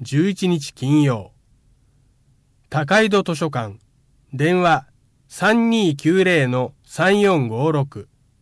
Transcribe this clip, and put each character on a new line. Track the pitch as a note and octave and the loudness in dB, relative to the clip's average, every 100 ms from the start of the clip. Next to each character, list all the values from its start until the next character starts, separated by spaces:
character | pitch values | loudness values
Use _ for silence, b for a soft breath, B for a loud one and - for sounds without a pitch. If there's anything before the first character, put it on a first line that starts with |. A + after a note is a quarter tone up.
十 | A#2+ C#3 F#3+ | -4 0 0
一 | F#3+ F#3 | 0 -2
日 | E3+ C#3 | -2 -4
金 | - B2+ D3+ | -8 0 2
曜。 | C#3+ A2+ F2+ _ _ _ _ _ _ _ _ _ _ _ _ _ _ | 2 -2 -8 _ _ _ _ _ _ _ _ _ _ _ _ _ _
高 | D3 C#3+ G3+ | -6 0 2
井 | A3 | 2
戸 | G3+ | 0
図 | F3+ | -2
書 | D#3+ E3 | -4 -4
館。 | C#3 A2 G2 _ _ _ _ _ | -4 -8 -12 _ _ _ _ _
電 | C3+ C#3+ F#3 | -4 0 2
話 | F3 D3 - _ _ _ _ | 2 0 -2 _ _ _ _
三 | - F#3+ A#3 A#3 | -4 0 2 2
二 | A3+ F#3+ C#3+ | 2 0 0
九 | D#3 F#3+ | 0 2
零 | F#3 E3+ B2+ | 2 2 0
の | B2+ B2 - | -2 -4 -10
三 | _ - F3+ G#3 | _ -2 2 4
四 | G3+ E3+ A#2+ | 4 2 0
五 | A2+ D3+ | -2 0
六。 | D3+ C#3 G#2+ - _ _ _ | 0 -4 -8 -18 _ _ _